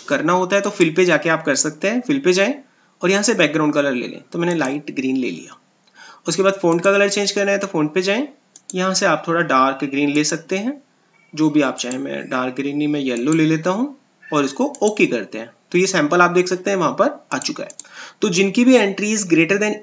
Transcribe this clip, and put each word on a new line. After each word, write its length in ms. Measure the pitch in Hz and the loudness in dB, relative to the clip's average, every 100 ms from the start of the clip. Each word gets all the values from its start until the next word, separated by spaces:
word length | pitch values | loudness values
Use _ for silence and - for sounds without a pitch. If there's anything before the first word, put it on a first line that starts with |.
करना 280 | - 139 156 | -4 -2 2
होता 240 | 180 180 202 | 0 2 0
है 60 | |
तो 80 | 202 | 0
फिल 200 | - 165 | 0 2
पे 100 | 165 | 2
जाके 240 | 180 151 165 | 2 2 2
आप 140 | 160 | 0
कर 100 | 151 131 | 0 0
सकते 320 | 156 151 190 | -2 -2 -2
हैं। 120 | 247 | -2
फिल 180 | 240 139 | -2 0
पे 140 | 185 | 2
जाएं 200 | 180 208 285 - _ _ - | 2 2 -2 -10 _ _ -4
और 80 | 180 | 0
यहाँ 120 | 196 | 0
से 120 | 208 | 2
बैकग्राउंड 400 | 190 151 156 151 | 2 2 2 0
कलर 180 | 147 143 | 0 0
ले 160 | 123 113 | -2 -6
लें। 120 | - - | -12 -10
तो 60 | 170 | -4
मैंने 160 | 175 | -2
लाइट 360 | 170 131 147 - | -2 -2 -6 -8
ग्रीन 260 | 143 131 131 | -6 -4 -2
ले 140 | 117 | -4
लिया। 280 | - - - _ _ _ - - - - | -8 -14 -20 _ _ _ -20 -20 -12 -6
उसके 140 | 160 | 0
बाद 160 | 190 196 | 0 2
फ़ॉन्ट 200 | 170 170 | 0 2
का 100 | 196 | 2
कलर 160 | 202 202 | 2 2
चेंज 220 | 208 196 | 0 -2
करना 220 | 208 202 | -2 0
है 60 | 196 | -2
तो 80 | 196 | -2
फ़ॉन्ट 260 | 165 151 | -2 -2
पे 80 | 185 | -2
जाएं, 240 | 185 214 285 - _ - - | -2 -2 -4 -10 _ -20 -10
यहाँ 200 | 185 185 | -4 -2
से 120 | 185 196 | 0 0
आप 180 | 151 170 | 0 0
थोड़ा 120 | 165 | -2
डार्क 420 | 160 131 131 135 | 2 2 2 0
ग्रीन 260 | 143 139 143 | -4 0 0
ले 140 | 147 | 0
सकते 340 | 151 160 - 190 | 0 -4 -4 -4
हैं, 220 | 233 294 _ _ _ _ _ | -4 -8 _ _ _ _ _
जो 160 | 151 156 | -2 0
भी 120 | 147 | 2
आप 140 | 135 131 | 0 -2
चाहें। 200 | 120 131 | -6 -6
मैं 300 | 139 139 - | -6 -8 -6
डार्क 240 | 131 127 | -4 -4
ग्रीन 220 | 127 139 143 | -4 -4 -2
नहीं, 120 | 147 | -2
मैं 120 | 147 | -2
येलो 320 | 135 120 131 | -2 -2 0
ले 140 | 160 156 | 2 2
लेता 240 | 160 170 | 0 0
हूँ 240 | 196 285 - _ _ | -2 -4 -8 _ _
और 200 | - 147 | -4 0
इसको 280 | 135 - - - | 0 -2 -4 0
ओके 240 | 214 214 165 | 0 2 2
करते 300 | 120 95 110 | 0 -6 -12
हैं। 120 | 117 - _ | -14 -18 _
तो 60 | 175 | 0
ये 80 | 190 | 2
सैंपल 320 | 185 147 175 | 2 2 4
आप 100 | 175 | 4
देख 180 | 175 180 | 4 0
सकते 220 | 180 202 | -2 -2
हैं 60 | 190 | 0
वहाँ 160 | 151 | 0
पर 260 | 127 247 - - | 2 0 -2 -8
आ 60 | - | -6
चुका 240 | - - | -6 -8
है। 60 | - - - - - - | -12 -14 -20 -20 -20 -4
तो 60 | 214 | 0
जिनकी 340 | 175 196 240 | 2 2 4
भी 120 | 247 247 | 6 6
entries 460 | 196 190 214 220 185 | 4 -2 -4 -2 2
greater 300 | 160 165 202 | 2 2 2
than 160 | 214 208 | 0 0